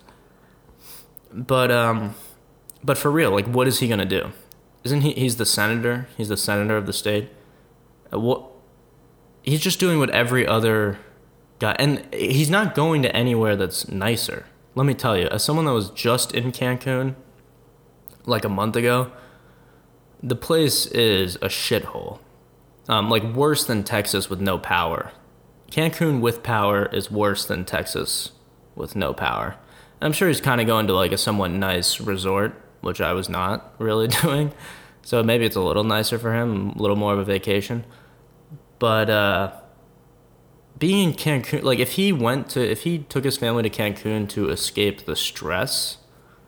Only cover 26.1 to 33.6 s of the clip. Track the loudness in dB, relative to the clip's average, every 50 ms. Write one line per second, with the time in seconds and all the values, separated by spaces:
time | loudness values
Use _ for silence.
26.1 | 2 2 2 0 0 -2 -4 -2 0 2 2 4 2 2 0 0 -2 -4 -4 -4
27.1 | -2 0 2 2 0 0 -4 -4 -4 -6 -4 -4 -4 -4 -4 -4 -4 -4 -4 -4
28.1 | -4 -4 -6 -8 -12 -18 _ _ _ _ _ _ -12 -10 -10 -8 -4 -2 -2 -2
29.1 | -2 -2 -2 -2 -2 -2 -4 -6 -8 -12 -18 -20 -20 -20 -20 -20 -12 -4 -2 -2
30.1 | 0 2 2 2 2 2 2 0 2 2 2 2 2 2 2 2 2 2 2 2
31.1 | 0 0 0 0 0 0 0 0 0 -2 0 0 0 0 0 0 -2 -2 -4 -4
32.1 | -4 -2 -2 0 0 0 0 -2 -4 -10 -20 -20 -20 -8 -6 -6 -4 -2 -2 0
33.1 | 0 -2 -4 -4 -4 -2 -2 -2 -2 -4